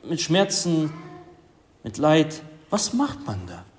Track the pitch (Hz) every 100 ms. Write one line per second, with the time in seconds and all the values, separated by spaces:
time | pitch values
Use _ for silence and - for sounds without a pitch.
0 | 110 160 - 175 196 - 175 160 156 -
1 | - - - - _ _ _ _ 117 107
2 | 151 160 156 - - - - 208 - 240
3 | 277 285 - 98 87 87 87